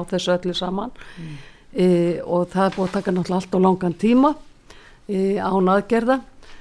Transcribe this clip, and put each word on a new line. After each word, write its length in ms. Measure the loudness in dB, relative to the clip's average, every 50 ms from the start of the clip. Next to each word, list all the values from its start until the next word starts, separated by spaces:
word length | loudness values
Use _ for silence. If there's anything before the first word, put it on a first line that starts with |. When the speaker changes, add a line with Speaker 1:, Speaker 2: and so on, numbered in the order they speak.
| -2
Speaker 1:
þessu 320 | -4 -4 -4 0 0 0 0
öllu 160 | 0 -4 -6
saman. 360 | -4 -6 -4 -6 -6 -8 -10 -12 -16 -20 -20 -16 -16
Speaker 2:
Mm. 200 | -14 -14 -14 -16 -16 -20 -20 -20 _ -10
Speaker 1:
E, 500 | -2 2 2 4 4 4 2 0 0 -4
og 260 | -4 -2 -2 -2 -2 -2
það 160 | 0 0 0
er 100 | 0 0 -2
búið 100 | -4 -2
að 40 | -2
taka 180 | -4 -2 -2
náttúrulega 240 | -2 -2 -2 -2 -2
allt 200 | -4 -4 -2 0
of 60 | 2
langan 320 | 4 4 2 2 0 -4 -4
tíma, 420 | 0 2 4 4 4 4 4 2 -2 -10 -20 -20 _ _ -20 -20 -20 -20 -20 -20 -20 -10
e, 320 | -6 -4 -2 0 0 0
án 320 | -2 -2 -2 0 2 2 4
aðgerða, 520 | 4 2 2 2 0 0 2 2 0 0 -2 -8 -20 -20 -20 -20 -20 -20